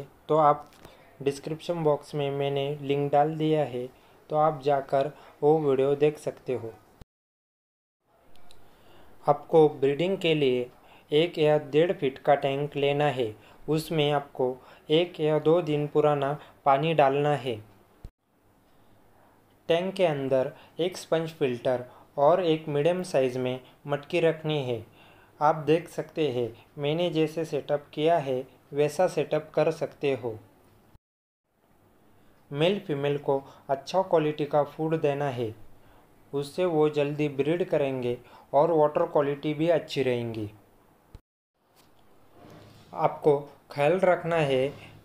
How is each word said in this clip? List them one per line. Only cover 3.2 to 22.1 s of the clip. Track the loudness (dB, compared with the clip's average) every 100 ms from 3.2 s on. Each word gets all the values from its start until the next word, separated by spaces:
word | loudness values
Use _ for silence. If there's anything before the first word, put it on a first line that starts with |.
| 2 0
दिया | 0 0
है, | 0 -4 -8 -14 _ _ -6
तो | 0
आप | 0 0
जाकर | 0 0 0 -2 -2 -6 -20 -2
वो | 2 4
video | 2 2 2 2
देख | 0 0
सकते | -8 -10 -8
हो। | -8 -8 -14 _ _ -20 _ _ _ _ _ _ _ _ _ _ _ _ -18 -16 -18 -20 _ -20 -20 -20 -4 0
आपको | 0 4 6 6
breeding | 4 0 2 0 0
के | 0 2
लिए | 2 0 -2 -10 -20 -20 _
एक | 2 2 2
या | 2 2
डेढ़ | 2 2 2
feet | 0 -4 -2
का | 2 2
tank | 2 -2 -4 -2
लेना | 0 2 0
है। | 0 -4 -6 -20 -16 -4
उसमें | -4 -2 0 0
आपको | 0 -4 -4 -4 -4 -14 -20 0
एक | 0 0 -2
या | 0 2
दो | 4 2
दिन | 2 -2 0
पुराना | 2 2 2 -2 -4 -10 -2 2
पानी | 2 2
डालना | 2 4 4 0 0
है। | -4 -8 -12 -20 _ _ -20 _ _ _ _ _ _ _ _ _ _ _ _ _ _ _ -2
tank | 0 0
के | 0 0
अंदर | 0 0 0 0 -6 -16 -6
एक | -6 -6
sponge | -4 -2 -2
filter | -4 -4 -2 -2 -2 -6 -18 -12